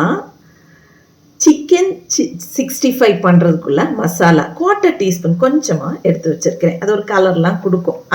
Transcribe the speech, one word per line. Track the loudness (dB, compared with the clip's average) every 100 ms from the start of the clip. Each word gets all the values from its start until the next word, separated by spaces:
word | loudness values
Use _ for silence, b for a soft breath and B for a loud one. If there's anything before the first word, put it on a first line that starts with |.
| 0 -2 -6 -18 b b b b b b b b _ -2 2
சிக்கன் | 2 2 2 0 -4 -6
சி-, | -4 -4 -6 -12 -6
சிக்ஸ்டி | -6 -2 -2 2
ஃபைவ் | 2 2 4
பண்றதுக்குள்ள | 4 4 2 0 -2 0 -2
மசாலா | -4 0 2 2 0 -2
குவார்ட்டர் | -2 2 0 0
டீஸ்பூன் | -2 -2 -2 0
கொஞ்சமா | 2 0 0 -4 -4 -4 -2
எடுத்து | -2 -2
வச்சிருக்கிறேன். | -2 -2 0 -2 -2
அது | -2 -2
ஒரு | 0
கலர்லாம் | 0 2 2 0 0 -2
கொடுக்கும், | -2 -2 -6 -2